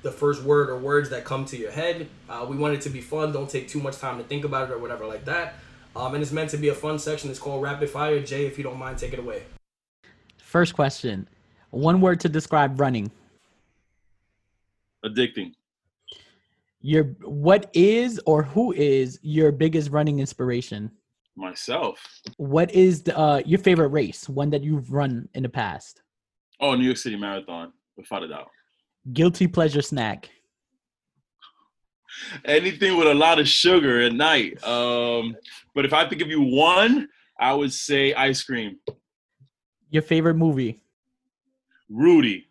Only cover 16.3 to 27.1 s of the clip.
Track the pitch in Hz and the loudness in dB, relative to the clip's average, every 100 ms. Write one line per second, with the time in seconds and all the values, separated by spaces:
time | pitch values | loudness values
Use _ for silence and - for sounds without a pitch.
16.3 | _ _ _ _ _ 135 151 139 131 - | _ _ _ _ _ 0 2 2 -6 -10
17.3 | 143 151 202 - 170 196 226 247 226 160 | 0 4 4 4 4 6 4 0 -2 2
18.3 | 151 139 185 240 160 147 135 127 131 151 | 2 2 0 0 2 2 2 0 -6 -4
19.3 | 151 156 139 160 160 147 147 151 143 135 | 4 4 4 0 0 0 0 0 -2 -4
20.3 | - 127 123 - 107 107 _ _ _ _ | -4 -4 -4 -6 -10 -12 _ _ _ _
21.3 | - 92 - - 127 104 - - - - | -14 -12 -12 -8 -4 -6 -8 -20 -20 -20
22.3 | - 139 147 175 185 185 165 - 156 151 | -10 -2 0 2 6 4 4 -2 2 2
23.3 | 143 151 185 185 175 147 147 107 - - | 2 2 2 4 4 4 2 -2 -6 -8
24.3 | 135 147 147 147 151 123 139 139 120 - | -4 -2 -2 -2 -4 -2 -2 -2 -4 -8
25.3 | - 127 123 104 76 - _ _ _ _ | -8 -6 -4 -6 -8 -16 _ _ _ _
26.3 | _ _ _ 139 127 127 123 123 | _ _ _ 0 2 2 0 -4